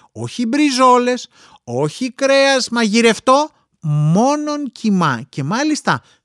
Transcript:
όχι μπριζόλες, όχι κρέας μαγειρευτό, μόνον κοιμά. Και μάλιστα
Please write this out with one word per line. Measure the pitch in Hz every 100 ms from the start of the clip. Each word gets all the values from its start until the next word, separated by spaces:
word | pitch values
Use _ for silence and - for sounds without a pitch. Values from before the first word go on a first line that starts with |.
| _
όχι | - 120 - 233
μπριζόλες, | 285 302 254 262 247 247 247 - _ - _
όχι | - 123 151 - 254
κρέας | - 269 269 269 269 -
μαγειρευτό, | 233 226 226 233 208 - 269 302 _ _ _
μόνον | 156 147 151 180 262 294 302 294 277
κοιμά. | - 220 190 160 117 139
Και | -
μάλιστα | 139 226 302 302 - 151 _ _